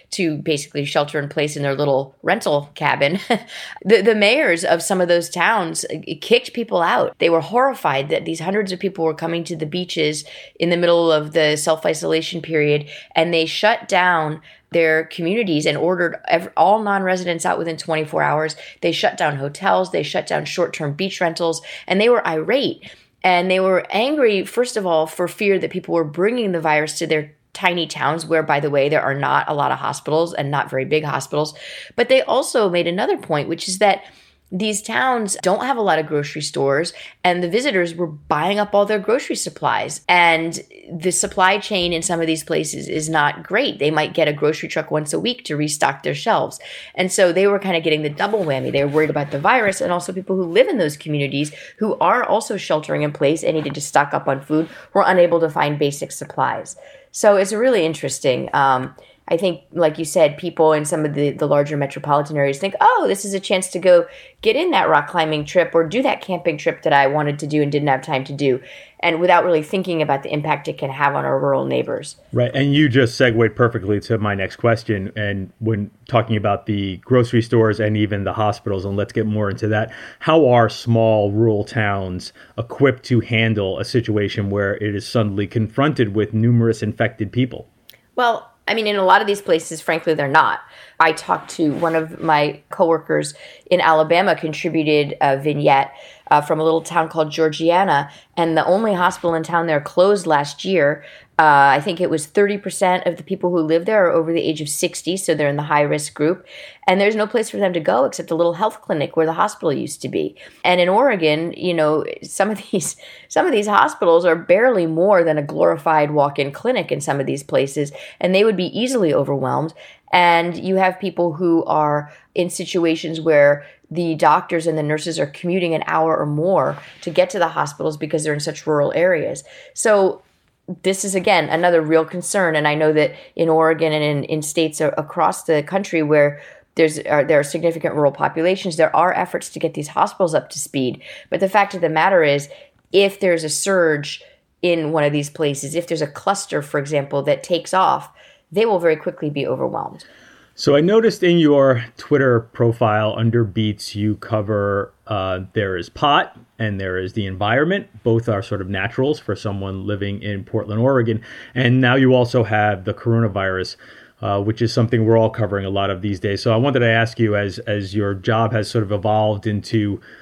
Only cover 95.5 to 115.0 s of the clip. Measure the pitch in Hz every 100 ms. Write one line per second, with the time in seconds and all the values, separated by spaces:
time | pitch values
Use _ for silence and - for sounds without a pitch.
95.5 | 147 147 135 135 - - - - 151 147
96.5 | 156 160 160 156 170 160 165 156 151 160
97.5 | 151 165 180 196 143 143 - _ - 165
98.5 | 160 151 190 226 185 180 - 170 165 160
99.5 | 175 170 151 147 - 185 208 175 147 147
100.5 | - 185 185 143 147 - - _ - 156
101.5 | 143 139 139 147 170 170 160 - - 202
102.5 | 202 190 - 185 180 180 165 151 190 180
103.5 | 175 156 165 190 214 175 165 165 165 -
104.5 | 156 147 - 175 - - 190 180 156 143
105.5 | 143 147 147 147 151 147 - 151 185 -
106.5 | - - - - 185 202 214 214 233 220
107.5 | 208 196 175 160 220 269 - 170 160 170
108.5 | 165 214 - - 165 139 - 160 165 -
109.5 | - 170 135 127 - - 85 78 - -
110.5 | - - 180 175 202 277 202 160 151 170
111.5 | - 180 170 151 151 - - - - 202
112.5 | 208 - 196 - - - - - - 349
113.5 | 226 208 202 294 - 180 165 175 165 170
114.5 | 185 254 214 165 160